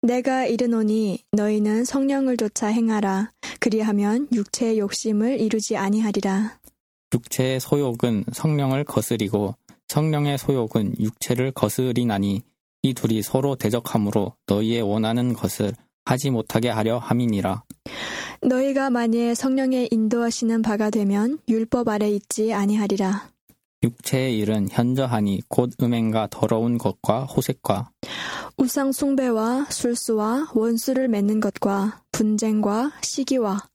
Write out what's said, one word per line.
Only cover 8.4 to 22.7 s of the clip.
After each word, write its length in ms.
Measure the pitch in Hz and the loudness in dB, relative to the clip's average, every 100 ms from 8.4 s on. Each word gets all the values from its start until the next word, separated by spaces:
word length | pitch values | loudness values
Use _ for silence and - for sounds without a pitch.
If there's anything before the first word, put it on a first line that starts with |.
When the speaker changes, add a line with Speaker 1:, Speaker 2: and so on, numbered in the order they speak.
| 160 151 135 135 | 0 2 2 0
Speaker 2:
거스리고 720 | 147 - - 117 101 107 101 110 _ - _ | 0 -2 0 -2 0 0 -2 -6 _ -20 _
성령의 500 | - 156 151 147 139 | 0 2 0 0 -2
소욕은 560 | - 135 110 113 101 - | -2 0 0 0 0 0
육체를 520 | 107 - - 123 131 | -2 -2 -4 -2 -2
거스리나니 920 | 127 107 - 127 120 120 101 98 98 - _ _ _ | 0 -2 0 -2 0 0 0 0 -2 -6 _ _ _
이 120 | 135 | -2
둘이 280 | 127 - 127 | 0 0 0
서로 340 | - 135 139 135 | 2 0 0 0
대적하므로 800 | 104 120 - 113 104 104 101 - - | 0 -2 0 0 0 0 -2 -6 -2
너희의 360 | 101 110 117 | 0 2 0
원하는 500 | 104 104 110 117 123 | 0 0 0 0 0
것을 400 | 113 - - 101 - _ _ | -2 -4 -2 -4 -4 _ _
하지 260 | - 127 139 | 0 0 2
못하게 380 | 120 - 113 120 | -2 0 0 0
하려 300 | 110 110 120 | 0 0 -2
함이니라. 680 | - 120 120 104 92 92 - - - - - - - - | 0 0 2 0 0 -4 -8 -20 -16 -12 -10 -10 -10 -4
Speaker 1:
너희가 500 | 254 254 269 269 269 | 0 2 2 0 0
만일 440 | 240 233 226 233 | 0 2 2 0
성령의 540 | 233 269 262 262 254 247 | 0 0 0 2 0 0
인도하시는 720 | 226 220 233 233 - 226 226 | 2 2 2 0 0 0 0
바가 280 | 220 208 214 | 0 0 0
되면 480 | 214 202 202 226 311 - | 2 2 2 0 -2 0
율법 400 | 226 226 240 233 | 0 2 0 0
아래 200 | 208 208 | 0 0
있지 440 | 208 - - 220 | 0 -2 -2 -2
아니하리라. 800 | 202 202 | 0 0